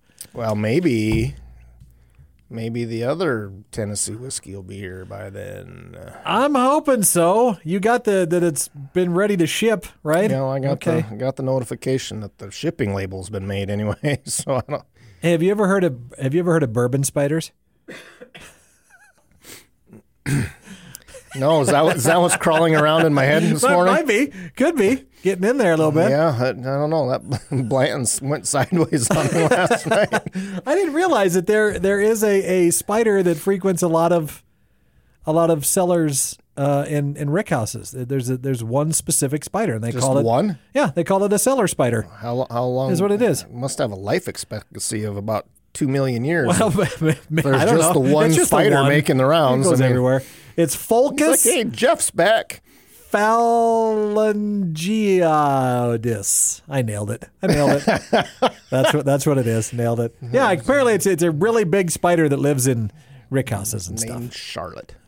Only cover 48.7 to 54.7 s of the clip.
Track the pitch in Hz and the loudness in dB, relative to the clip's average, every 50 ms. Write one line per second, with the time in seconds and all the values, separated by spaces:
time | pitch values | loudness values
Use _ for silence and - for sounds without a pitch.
48.7 | - 139 135 139 143 151 147 - 139 131 131 139 160 170 151 131 127 135 135 180 | 4 4 4 4 4 4 4 2 2 4 4 4 4 4 4 4 4 4 4 4
49.7 | 160 131 131 127 123 127 123 127 131 131 131 - - - - - - - 170 - | 4 4 4 4 4 2 2 2 2 0 -2 -6 -14 -20 -20 -6 -2 0 0 0
50.7 | - - - - 226 240 269 285 269 294 294 320 269 - - - 359 262 220 165 | -2 -4 -2 2 2 4 4 2 2 2 2 2 4 4 2 2 2 0 -2 -4
51.7 | 117 - 226 285 339 - - - - 196 170 202 226 - - - - - _ _ | -2 0 2 2 2 2 0 -2 0 2 2 4 4 2 0 -4 -10 -18 _ _
52.7 | _ _ _ _ - - - - - 208 208 220 233 233 233 233 233 233 226 226 | _ _ _ _ -20 -20 -8 -2 0 2 2 4 2 2 2 2 2 2 2 2
53.7 | 226 226 226 220 220 214 214 208 208 214 214 214 208 208 208 208 208 202 190 170 | 2 2 2 0 0 0 -2 0 0 0 0 0 0 -2 -2 -4 -2 -2 -2 -4